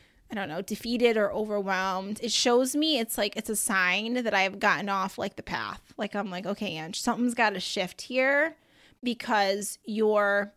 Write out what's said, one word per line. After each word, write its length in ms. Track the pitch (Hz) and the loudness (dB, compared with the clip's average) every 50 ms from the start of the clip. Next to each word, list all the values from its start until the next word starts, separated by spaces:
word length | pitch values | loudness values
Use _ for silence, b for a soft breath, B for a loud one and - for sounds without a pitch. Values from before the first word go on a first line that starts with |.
| b b b b b _ | b b b b b _
I 40 | 226 | -8
don't 120 | 208 196 | -6 -6
know, 140 | 147 151 175 | -4 -6 -8
defeated 560 | 202 - 214 - - 233 240 233 240 233 226 | -6 -6 -8 -8 -4 -4 0 4 4 4 4
or 160 | 220 208 - - | 4 2 2 0
overwhelmed, 880 | 196 214 214 208 208 196 196 190 185 190 190 185 185 190 196 214 - - | -2 -2 -2 -2 -2 0 0 0 0 0 0 -2 -2 -4 -6 -6 -6 -4
it 80 | 233 | -2
shows 420 | - - - 247 240 247 262 262 - | 0 2 4 4 6 6 4 4 2
me, 260 | 294 311 320 302 240 | 0 2 2 2 2
it's 180 | 226 220 - | 0 -2 -2
like, 180 | - 208 208 - | -2 -2 -2 -2
it's 140 | 220 - - | -6 -6 -4
a 80 | 214 | -2
sign 640 | 202 - - 196 190 180 180 180 202 220 226 247 247 240 | -2 0 0 2 4 4 4 2 2 0 -2 -2 0 0
that 100 | 220 202 | 2 2
I've 260 | 196 190 190 196 202 | 4 2 2 0 0
gotten 280 | 214 208 180 147 208 | 2 2 2 2 0
off, 300 | 202 196 190 190 196 - | -2 -2 -2 -2 -4 -4
like, 180 | - - 208 - | -6 -6 -6 -6
the 80 | - - | -10 -10
path. 380 | - 180 - 110 101 - - - _ - | -8 -6 -6 -6 -6 -8 -12 -16 _ -8
Like, 180 | - 214 202 - | -8 -6 -4 -4
I'm 160 | 202 196 190 | -4 -4 -4
like, 140 | 180 180 202 | -6 -6 -4
"Okay, 320 | 175 202 - 214 190 160 | -4 -4 -4 -4 -6 -4
Ange, 240 | 156 156 165 - - | -6 -8 -8 -8 -2
something's 320 | - 240 220 208 240 247 233 | -2 -2 0 2 0 0 2
gotta 260 | 240 233 214 202 185 | 2 2 2 2 -2
shift 440 | 180 - - 208 185 180 - - - | -6 -4 -4 -4 -4 -4 -6 -14 -12
here 520 | - 247 254 262 269 277 285 302 320 320 b b b b b b b b b - | -4 0 2 2 4 4 2 2 0 -2 b b b b b b b b b -4
because 720 | 240 233 240 - 240 233 208 196 190 196 208 202 - - - _ | -4 -4 -4 -2 0 2 2 4 2 2 -2 -2 -6 -8 -10 _
you're 720 | - 208 214 220 214 214 208 202 202 202 202 202 208 - | -6 0 2 2 4 4 4 4 4 2 0 0 -2 -8